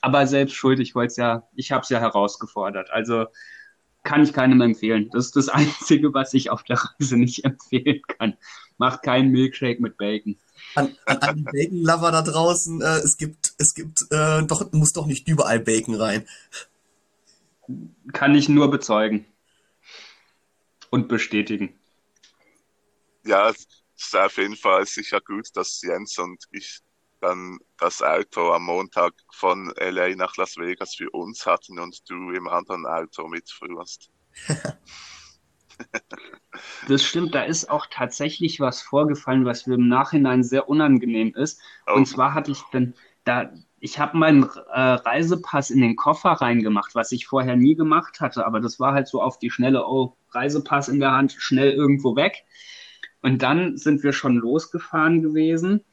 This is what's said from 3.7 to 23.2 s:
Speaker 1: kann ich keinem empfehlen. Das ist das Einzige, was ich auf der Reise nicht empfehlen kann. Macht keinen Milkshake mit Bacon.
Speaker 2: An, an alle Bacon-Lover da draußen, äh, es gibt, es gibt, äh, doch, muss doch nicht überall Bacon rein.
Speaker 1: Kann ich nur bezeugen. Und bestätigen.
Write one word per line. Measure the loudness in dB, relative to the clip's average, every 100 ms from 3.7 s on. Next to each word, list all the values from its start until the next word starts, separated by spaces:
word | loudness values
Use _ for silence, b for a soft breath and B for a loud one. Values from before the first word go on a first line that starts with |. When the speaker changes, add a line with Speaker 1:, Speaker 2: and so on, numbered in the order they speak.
| B _ _
Speaker 1:
kann | -2 4
ich | 4
keinem | 4 6 6
empfehlen. | 6 2 0 0 0
Das | -4 -2
ist | 0
das | 0
Einzige, | 2 0 -2 2 2 4
was | 0 0
ich | 0 -2
auf | -8
der | -4 -4
Reise | -4 _ 0 2
nicht | 2 0 -4
empfehlen | -4 -4 -2 0 -2 -4
kann. | -4 -4 -4 B B B _
Macht | -2 -2
keinen | 0 2 4
Milkshake | 4 2 0 -4 -2
mit | -4 -4
Bacon. | -4 -4 -6 -10 _ B B B
Speaker 2:
An, | -4 -4 -4
an | -2
alle | -2 -4
Bacon-Lover | -6 -4 -4 -2 0 2 2
da | 0
draußen, | 0 0 2 0 -4 -4
äh, | 0 0
es | 0 -2
gibt, | -4 -6 -8 -2
es | -2 -2
gibt, | -6 -6 -2
äh, | 0 2 2
doch, | 0 -2 0
muss | 2 2
doch | 0 -4
nicht | -4 -2
überall | 0 2 0
Bacon | 2 0 0 -2
rein. | -2 -2 -6 B B B B _ _ _ _ _ _ _ _ _ -16 -16 -16 _ -12
Speaker 1:
Kann | 0 4 6
ich | 6
nur | 6 6
bezeugen. | 2 0 2 2 -2 -6 _ _ _ _ _ B B B B B B _ _ _ _ -4
Und | -2 0
bestätigen. | -2 0 -2 -2 -4 -6 _ _ _ _ _ _ _ _ _ _ _ _ _ _ _